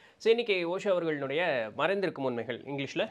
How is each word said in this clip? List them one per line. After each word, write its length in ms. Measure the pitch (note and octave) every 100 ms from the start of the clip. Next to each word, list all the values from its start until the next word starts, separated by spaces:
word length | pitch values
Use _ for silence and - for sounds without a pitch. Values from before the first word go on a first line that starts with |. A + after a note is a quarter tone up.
| - -
So, 140 | A3
இன்னைக்கு 480 | A#3 A3+ F#3 E3+ F3+
ஓஷோ 120 | G3+
அவர்களுடைய 800 | F3 E3 D3 C3+ D3+ F3+ C3 A2 A#2
மறைந்திருக்கும் 480 | E3 G3+ F3+ -
உண்மைகள், 380 | C3 A#2 A#2 A#2
இங்கிலீஷ்ல 480 | B2+ C#3 C3 D#3+ A3